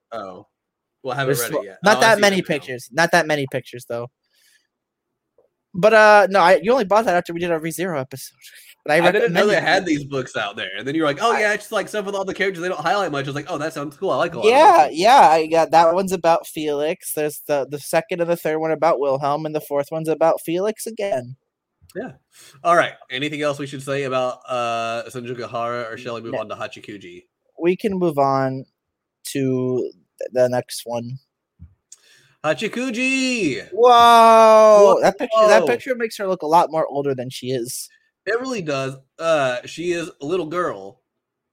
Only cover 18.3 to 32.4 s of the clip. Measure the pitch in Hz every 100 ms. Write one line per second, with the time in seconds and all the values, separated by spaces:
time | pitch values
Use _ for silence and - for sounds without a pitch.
18.3 | 170 165 156 160 156 156 127 139 135 139
19.3 | 147 156 151 151 143 143 160 160 151 160
20.3 | - - 170 208 214 233 220 202 131 123
21.3 | 131 _ _ _ _ _ 127 131 - _
22.3 | _ - 139 170 170 123 - _ 127 147
23.3 | 151 147 139 139 139 135 139 135 127 127
24.3 | 120 - 123 117 117 113 117 113 127 120
25.3 | 123 110 117 117 120 113 117 127 117 117
26.3 | 131 107 98 107 104 - 101 90 90 _
27.3 | _ _ - 165 185 220 190 175 143 139
28.3 | 135 135 131 - _ _ _ _ _ -
29.3 | 143 131 127 127 127 78 - _ - -
30.3 | 127 123 123 - - 117 120 120 131 _
31.3 | _ _ _ - _ _ - _ _ _
32.3 | _